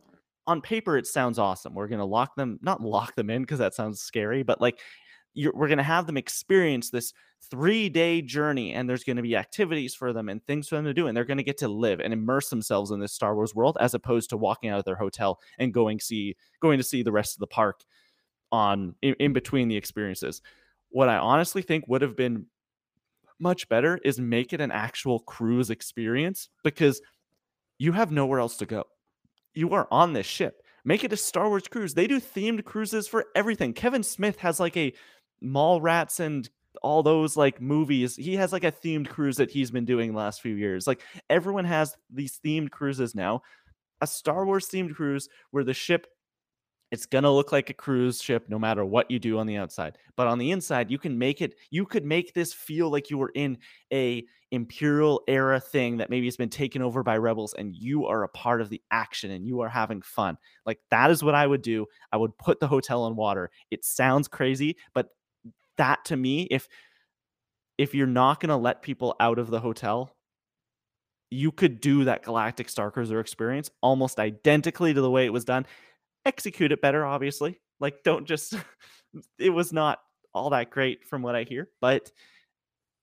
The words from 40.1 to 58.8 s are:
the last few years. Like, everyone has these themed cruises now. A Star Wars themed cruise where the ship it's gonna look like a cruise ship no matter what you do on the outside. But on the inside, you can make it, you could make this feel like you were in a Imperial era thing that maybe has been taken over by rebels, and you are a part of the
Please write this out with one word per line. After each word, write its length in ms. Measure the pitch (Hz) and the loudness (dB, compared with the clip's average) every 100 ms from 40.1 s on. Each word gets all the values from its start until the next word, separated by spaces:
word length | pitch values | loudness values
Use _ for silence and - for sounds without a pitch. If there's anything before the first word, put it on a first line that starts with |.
the 60 | 107 | -2
last 240 | 104 - | -4 -6
few 140 | 117 104 | -6 -2
years. 320 | 104 92 135 | -2 -2 -2
Like, 140 | 127 - - - | -4 -6 -8 0
everyone 360 | 165 180 196 175 | 2 2 -2 0
has 300 | 160 151 - _ | 0 -2 -4 _
these 300 | 127 139 - 156 | -10 -8 -6 -4
themed 240 | 156 147 | -2 -4
cruises 440 | - 139 131 120 101 | -4 -4 -2 -4 -2
now. 260 | 92 120 - _ _ _ _ - | -2 -2 -6 _ _ _ _ -6
A 80 | 151 | -6
Star 380 | - 156 165 196 | -4 -2 0 0
Wars 240 | 196 - | 0 -2
themed 260 | 185 180 151 | -4 -6 -4
cruise 320 | 147 139 - - _ | -4 -4 -8 -18 _
where 120 | 139 | -4
the 100 | 131 | -2
ship 340 | 131 - 170 - _ _ _ _ _ _ _ - | -2 0 0 -2 _ _ _ _ _ _ _ -10
it's 140 | 117 - | -10 0
gonna 260 | 131 143 | 4 6
look 200 | 139 143 | 4 4
like 180 | 143 135 | 0 0
a 40 | |
cruise 480 | - - 127 127 120 | -6 -2 2 2 0
ship 240 | - 117 - | -2 -2 -2
no 100 | 107 | -2
matter 280 | 110 104 98 | 0 0 0
what 260 | 110 - | -4 -4
you 80 | 123 | -4
do 180 | 117 110 | -2 -2
on 80 | 110 | -2
the 100 | 104 | -4
outside. 400 | 90 - 78 - _ - | -6 -8 -10 -10 _ -2
But 120 | 123 | 0
on 100 | 120 | 0
the 140 | 131 | -2
inside, 380 | 185 - 135 117 | -2 -2 -2 -2
you 80 | 139 | -4
can 200 | 170 120 | -4 -2
make 240 | 131 143 | -2 -2
it, 140 | 156 - - | -6 -8 -8
you 160 | 160 196 | -6 -2
could 200 | 214 143 | -2 -2
make 280 | 165 175 | -2 -2
this 200 | 175 165 | -4 -6
feel 360 | - - 156 165 | -8 -6 -2 0
like 200 | 143 143 | 0 -2
you 80 | 143 | -4
were 140 | 135 139 | -2 -2
in 220 | 143 120 - - - | -4 -4 -12 -18 -4
a 340 | 135 127 120 117 _ - | 0 0 -2 -8 _ -8
Imperial 680 | 127 117 - 147 147 151 143 - | -6 -6 -2 2 4 4 2 2
era 320 | 135 135 131 | 2 4 2
thing 380 | - 143 120 117 | 0 0 0 -2
that 120 | - | -2
maybe 160 | 123 123 | -2 -2
has 100 | 120 | -2
been 120 | 117 | -4
taken 320 | - 135 135 | -4 -4 -2
over 220 | 127 123 | -2 -2
by 140 | 120 110 | 0 2
rebels, 360 | 117 110 107 | 2 0 -4
and 220 | - 104 85 | -8 -10 -8
you 300 | 117 147 - | -4 -2 0
are 180 | 110 | -2
a 60 | 98 | -2
part 320 | - 120 117 | -4 0 0
of 80 | 107 | -2
the 120 | 110 | -8